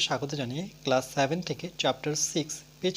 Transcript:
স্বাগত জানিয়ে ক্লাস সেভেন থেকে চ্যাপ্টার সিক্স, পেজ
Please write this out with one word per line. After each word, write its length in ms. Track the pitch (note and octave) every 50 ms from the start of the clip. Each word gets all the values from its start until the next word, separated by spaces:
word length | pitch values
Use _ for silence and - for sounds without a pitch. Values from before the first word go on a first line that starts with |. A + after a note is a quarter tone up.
| - -
স্বাগত 240 | C#3+ A#2+ - C#3+ D#3 C#3+
জানিয়ে 220 | C3 A#2 B2+ D3+ F#3+ G#3 - - -
ক্লাস 220 | C3+ B2+ C3 B2+ - -
সেভেন 240 | C#3+ C#3 C3+ D#3+ F3+ F3 -
থেকে 160 | D3 - - F3+ - -
চ্যাপ্টার 320 | - C#3+ - - - D3+ D3+ D3 - -
সিক্স, 220 | - E3 D3 D#3 - - - - - -
পেজ 140 | - F#3 F#3